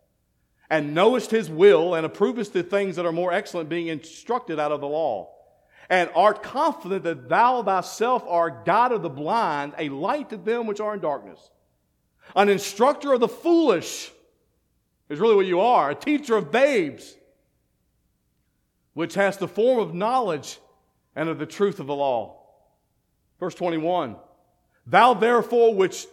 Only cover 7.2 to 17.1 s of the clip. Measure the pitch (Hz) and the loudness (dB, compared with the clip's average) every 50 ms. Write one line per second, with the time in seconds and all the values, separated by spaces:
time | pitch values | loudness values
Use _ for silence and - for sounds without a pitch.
7.2 | 123 120 156 190 226 247 254 247 226 196 190 185 180 - - - 214 240 254 233 | -4 0 2 4 4 4 2 2 0 0 0 0 -2 -4 -6 -4 -2 0 0 -2
8.2 | - - 175 170 170 165 143 117 - - 180 214 240 254 247 214 160 165 139 131 | -2 -2 0 0 0 0 -4 -4 -2 0 2 2 2 2 0 -2 -4 -6 -8 -8
9.2 | 147 160 208 233 220 180 151 147 143 147 147 - 160 147 139 139 156 202 277 302 | -4 -2 -2 0 0 -2 -2 -4 -6 -8 -8 -8 -8 -6 -6 -4 -4 -4 -4 -4
10.2 | 277 196 214 208 170 214 226 240 240 220 202 202 214 208 208 202 175 156 143 127 | -6 -10 -12 -8 -4 -4 -4 -2 -2 -4 -6 -6 -6 -6 -6 -4 -4 -4 -4 -4
11.2 | 104 98 85 - _ _ _ _ _ _ _ _ _ _ _ _ _ _ _ _ | -8 -14 -20 -20 _ _ _ _ _ _ _ _ _ _ _ _ _ _ _ _
12.2 | _ - - 175 202 202 202 185 - - - - 220 269 294 294 - 285 269 240 | _ -2 2 4 4 4 4 2 0 -6 0 2 2 2 2 2 0 0 2 2
13.2 | 233 214 - - - 330 349 339 330 285 196 165 131 - - - - - - _ | 2 0 -2 -2 0 4 4 6 6 4 2 2 -2 -6 -10 -12 -14 -16 -18 _
14.2 | _ _ _ _ _ _ _ _ _ _ _ _ _ _ _ _ _ _ 147 147 | _ _ _ _ _ _ _ _ _ _ _ _ _ _ _ _ _ _ -6 0
15.2 | 196 226 220 202 190 190 175 175 202 240 247 196 156 139 147 - - - 302 294 | 2 4 4 4 4 2 2 2 2 4 4 2 2 0 -2 -4 -2 -2 -2 -2
16.2 | 294 226 226 214 185 143 147 233 269 294 285 226 170 143 127 - - - | 0 0 0 0 0 0 2 2 4 4 4 0 -2 -2 -6 -12 -18 -20